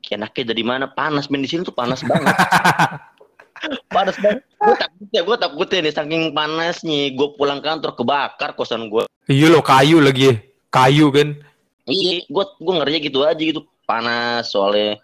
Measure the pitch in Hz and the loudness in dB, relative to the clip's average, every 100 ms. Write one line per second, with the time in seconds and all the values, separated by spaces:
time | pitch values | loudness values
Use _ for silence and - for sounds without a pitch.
0 | - 104 107 - 120 113 113 127 135 - | -10 -10 -8 -8 -6 -4 -2 -4 -6 -4
1 | 147 147 143 139 135 165 180 - 123 131 | -2 -2 -4 -4 -4 -4 -6 -4 -4 -4
2 | 120 151 143 - 180 180 185 - 165 151 | -2 0 0 0 2 2 2 2 -2 -2
3 | - _ - _ _ - 311 262 _ - | -18 _ -20 _ _ -14 -10 -10 _ -2
4 | 190 - 208 220 _ _ 415 403 175 _ | 0 0 0 -2 _ _ 2 2 0 _
5 | 208 208 170 233 180 143 180 185 156 151 | -6 -4 0 -2 -2 -4 -2 0 -2 -4
6 | 151 165 160 151 151 160 165 170 165 147 | -4 -2 -2 -2 -4 -2 -4 -4 -4 -2
7 | 139 131 147 147 139 143 135 156 147 - | -2 -2 -4 0 -2 -2 -4 -4 -6 -4
8 | 120 143 123 - - - 123 117 113 110 | -2 -2 -2 -6 -10 -6 -6 -6 -4 -4
9 | - _ - 139 160 160 - 131 143 165 | -4 _ 0 4 6 6 6 4 6 6
10 | 139 131 135 113 - _ _ 131 131 147 | 6 6 4 4 -4 _ _ 2 4 6
11 | 151 135 151 147 - _ _ _ - 185 | 4 4 0 -4 -16 _ _ _ -6 -4
12 | 180 175 - 151 196 _ 160 180 139 156 | -2 -4 -4 -4 -4 _ -4 -2 0 -2
13 | 151 131 147 156 160 151 _ _ - 113 | -2 0 0 0 -2 -4 _ _ -6 -4
14 | 117 120 120 120 113 104 98 104 104 104 | -2 -2 -2 -4 -4 -2 0 0 -2 -6